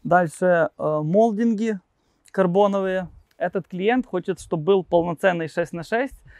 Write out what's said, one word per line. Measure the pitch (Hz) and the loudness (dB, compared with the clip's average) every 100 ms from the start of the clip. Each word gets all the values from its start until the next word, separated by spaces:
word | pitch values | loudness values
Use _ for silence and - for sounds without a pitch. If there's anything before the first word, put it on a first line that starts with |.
Дальше, | - 175 170 - 185 170 160 - | 2 2 2 0 2 2 0 -2
э, | 151 151 | -4 -2
молдинги | 151 196 233 208 233 208 226 196 _ _ _ _ _ | 0 2 2 2 0 0 -2 -4 _ _ _ _ _
карбоновые. | - 185 180 202 196 190 185 175 - _ _ | 0 2 4 2 0 -2 -4 -8 -16 _ _
Этот | 175 190 - | -6 -6 -8
клиент | 175 196 254 - | -4 0 0 -2
хочет, | 180 170 175 | -6 -4 -8
чтобы | - 170 | -6 -4
был | 156 196 | 2 0
полноценный | 170 175 175 160 196 175 156 | 2 0 0 0 0 0 -4
шесть | - 165 | -6 -6
на | 170 | -8
шесть. | 160 226 262 - - | -4 -4 -4 -8 -20